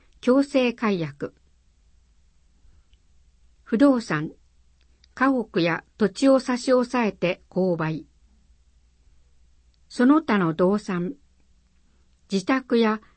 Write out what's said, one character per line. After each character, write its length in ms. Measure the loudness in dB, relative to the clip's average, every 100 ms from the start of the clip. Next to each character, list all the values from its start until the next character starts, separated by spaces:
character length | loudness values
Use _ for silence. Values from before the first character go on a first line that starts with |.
| _ _
強 240 | 2 2
制 280 | 2 0 0
解 280 | -2 -4 -4
約。 340 | -6 -10 -14 -14 _ _ _ _ _ _ _ _ _ _ _ _ -20 -20 _ _ _ _ _ _ _ _
不 120 | -6 2
動 240 | 4 2
産、 300 | -4 -6 -6 -14 _ _ _ _ _ _ _
家 180 | -2 0
屋 280 | 0 -2 -2
や 220 | -2 -2 -10 -4
土 100 | -4
地 180 | 2 4
を 100 | 4
差 180 | 0 -4
し 140 | 0
押 160 | 0 0
さ 160 | -2
え 60 | -2
て 320 | -2 -4 -4 _
購 260 | -4 -2 -2
買。 300 | -4 -6 -12 _ _ _ _ _ _ _ _ _ _ _ _ _ _ _ _ _ _
そ 180 | 0 2
の 160 | 2
他 160 | 2 0
の 160 | 0
動 240 | 0 0 0
産、 360 | -4 -6 -6 -10 _ _ _ _ _ _ _ _ _ _ _
自 160 | -6 -2
宅 320 | -4 0 0
や 220 | 0 -2 -10